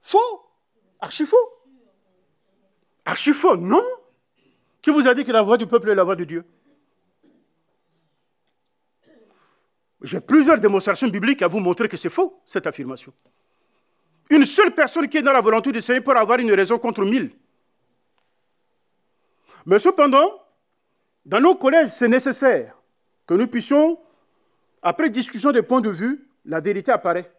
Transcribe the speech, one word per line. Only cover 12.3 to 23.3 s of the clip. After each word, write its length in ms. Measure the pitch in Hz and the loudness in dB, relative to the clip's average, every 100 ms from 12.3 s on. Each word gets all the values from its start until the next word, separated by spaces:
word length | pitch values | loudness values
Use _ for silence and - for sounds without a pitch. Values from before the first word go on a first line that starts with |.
| _ _ | _ _
cette 220 | 196 170 | -8 -8
affirmation. 460 | 143 131 131 - _ _ _ _ _ _ _ _ _ _ _ _ | -10 -12 -14 -18 _ _ _ _ _ _ _ _ _ _ _ _
Une 160 | 302 277 | 4 4
seule 280 | - 415 | 4 2
personne 340 | - 285 - 285 | 2 -2 -2 -4
qui 100 | 311 | -2
est 40 | |
dans 100 | 277 | 0
la 100 | 269 | 2
volonté 300 | 208 220 277 | 2 0 -2
du 100 | 233 | -6
Seigneur 220 | - 247 | -2 -4
peut 140 | 254 254 | 0 0
avoir 220 | 214 247 | 2 0
une 120 | 233 | 2
raison 260 | 196 190 233 | 0 0 -2
contre 280 | 208 180 196 | -4 -4 -2
mille. 260 | 254 - _ _ _ _ _ _ _ _ _ _ _ _ _ _ _ _ _ _ _ _ _ _ - - | -2 -4 _ _ _ _ _ _ _ _ _ _ _ _ _ _ _ _ _ _ _ _ _ _ -20 0
Mais 140 | 202 | 2
cependant, 640 | 349 370 285 269 349 - _ _ _ _ _ _ _ _ - | 2 2 2 4 2 -2 _ _ _ _ _ _ _ _ -4
dans 140 | 190 | 2
nos 160 | 302 359 | 2 2
collèges, 320 | 262 320 294 | 2 2 2
c'est 220 | - 240 | 0 0
nécessaire 680 | 254 269 247 269 185 117 _ _ _ _ _ | 0 0 0 0 0 -4 _ _ _ _ _
que 80 | - | -2